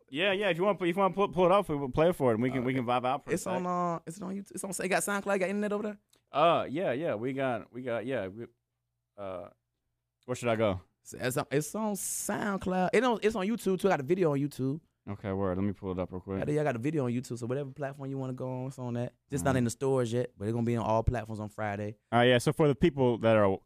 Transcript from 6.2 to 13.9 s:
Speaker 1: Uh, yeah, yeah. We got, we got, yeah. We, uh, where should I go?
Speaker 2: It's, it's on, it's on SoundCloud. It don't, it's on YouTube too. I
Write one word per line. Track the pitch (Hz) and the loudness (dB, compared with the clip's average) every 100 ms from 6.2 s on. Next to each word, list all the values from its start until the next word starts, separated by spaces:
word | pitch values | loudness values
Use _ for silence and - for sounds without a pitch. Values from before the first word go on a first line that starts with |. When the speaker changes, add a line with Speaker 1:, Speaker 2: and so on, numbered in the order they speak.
| _ | _
Speaker 1:
Uh, | 139 165 147 90 | 2 4 4 0
yeah, | 139 185 | -2 0
yeah. | 123 165 | 0 -2
We | 107 123 | -2 -2
got, | 135 135 117 - | -2 -2 -2 -6
we | 120 | -10
got, | 127 117 110 | -4 -4 -2
yeah. | 131 95 | -4 -4
We, | 104 117 _ _ _ _ _ _ - | -8 -14 _ _ _ _ _ _ -12
uh, | 98 90 98 - _ _ _ _ _ _ - | -10 -10 -12 -18 _ _ _ _ _ _ -8
where | 123 | -4
should | 120 | 0
I | 110 | 2
go? | 110 90 - _ | 2 0 -6 _
Speaker 2:
It's, | - | -18
it's | - 127 135 | -8 -4 -4
on, | - | -2
it's | 139 156 208 | -2 -2 -4
on | 214 | -4
SoundCloud. | 202 - - - 208 220 190 - 185 180 | -4 -6 -6 -4 -4 -2 -4 -2 0 2
It | 202 | 2
don't, | 254 214 | 2 2
it's | 208 220 | 0 0
on | 190 | -2
YouTube | 233 190 185 | -2 0 2
too. | |
I | 196 | 2